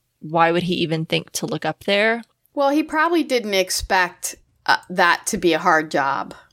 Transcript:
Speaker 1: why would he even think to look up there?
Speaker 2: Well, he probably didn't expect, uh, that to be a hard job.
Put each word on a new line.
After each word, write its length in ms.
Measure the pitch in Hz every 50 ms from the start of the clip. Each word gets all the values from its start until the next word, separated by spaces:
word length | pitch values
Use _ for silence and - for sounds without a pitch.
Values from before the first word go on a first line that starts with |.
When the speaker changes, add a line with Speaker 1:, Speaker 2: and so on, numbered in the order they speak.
| _ _ _ _
Speaker 1:
why 300 | - 151 160 165 165 170
would 120 | 170 175 170
he 100 | 175 170
even 280 | - 170 151 160 160 165
think 240 | - 170 160 - -
to 140 | - - 170
look 180 | 156 156 156 -
up 200 | 156 156 - -
there? 380 | 202 202 202 214 226 233 233 226 - _ _ _ _ _
Speaker 2:
Well, 160 | 285 277 277
he 120 | 285 311
probably 400 | 311 311 302 320 311 330 349 330
didn't 320 | 262 - 254 240 202 214 196
expect, 800 | 190 185 185 - - - - 196 185 180 170 - - - - - - _ _ _ _ _
uh, 120 | - - - - -
that 360 | 185 185 180 170 - - -
to 120 | - 226 180
be 140 | 180 170
a 60 | 156 156
hard 320 | 180 185 160 156 156 156
job. 440 | - 147 135 139 135 101 101 - - - - _